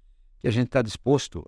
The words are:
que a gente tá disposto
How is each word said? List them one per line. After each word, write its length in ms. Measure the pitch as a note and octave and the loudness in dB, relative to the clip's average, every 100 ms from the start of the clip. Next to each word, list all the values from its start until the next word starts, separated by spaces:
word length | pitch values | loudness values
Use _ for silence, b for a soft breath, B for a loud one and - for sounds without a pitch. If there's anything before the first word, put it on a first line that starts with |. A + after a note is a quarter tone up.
| _ _ - - | _ _ -20 -8
que 120 | C3 | -2
a 20 | |
gente 160 | A2+ B2 | 0 0
tá 140 | C3 | 0
disposto 600 | A2+ - - C#3 - E2+ | -2 -2 0 0 0 -10